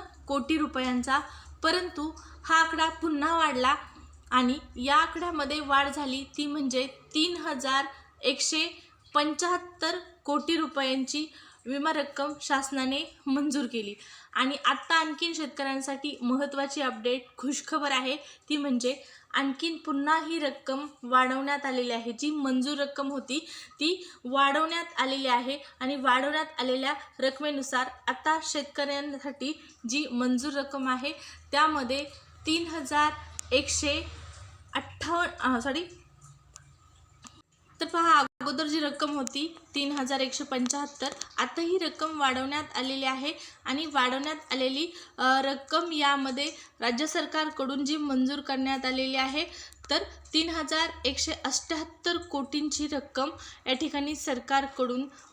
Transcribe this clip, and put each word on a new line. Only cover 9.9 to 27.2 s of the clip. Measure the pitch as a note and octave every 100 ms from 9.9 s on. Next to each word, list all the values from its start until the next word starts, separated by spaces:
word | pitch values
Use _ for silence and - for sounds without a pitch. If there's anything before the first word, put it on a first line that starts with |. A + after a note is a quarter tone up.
| F4 - - -
कोटी | D4 - E4
रुपयांची | D4 C#4 C4 C4+ B3+ D4 D#4 - - - A#3
विमा | C#4 D#4
रक्कम | D4+ C#4+ - D4 D4
शासनाने | - C#4 C#4 C#4 C4 C#4 D#4+ - C#4
मंजूर | C4+ D4 C#4 B3
केली. | A#3 G3+ G#3 - - -
आणि | A3 C4 C#4+ -
आत्ता | C4+ - E4
आणखीन | D#4 D4 E4+
शेतकऱ्यांसाठी | D#4+ C#4+ - C4+ C4+ C4+ C4+ D4 C#4
महत्त्वाची | A#3+ C4 C#4 C#4 C#4 D4+
अपडेट, | C4 A3 A#3 B3+ - -
खुशखबर | C4 C#4 - D#4 C#4+
आहे, | C4 C4 D4
ती | - - - D4
म्हणजे | C#4+ B3 B3 C#4 - - -
आणखीन | A#3+ C#4 C4 E4 D#4+
पुन्हा | D4+ C#4 C#4+ D#4+ D#4
ही | E4
रक्कम | C#4+ - - C4+ D4 -
वाढवण्यात | A#3+ B3+ B3+ C4+ C#4 C#4+ C4+
आलेली | B3+ A#3+
आहे. | A#3 A#3
जी | A#3 D4
मंजूर | D4+ C4+ B3+ B3+ C#4+
रक्कम | C#4 C#4+ C#4
होती, | C#4 - C#4 - - -
ती | - D4+ F4+ - - B3
वाढवण्यात | C4+ C#4 D4 D4+ E4 E4+ -
आलेली | C4 C4+ C4
आहे | A#3+ B3 C#4+ - -
आणि | C4 C#4
वाढवण्यात | B3+ B3+ C#4 D#4 D#4 -
आलेल्या | B3+ C4 C4+ D4 -
रकमेनुसार | -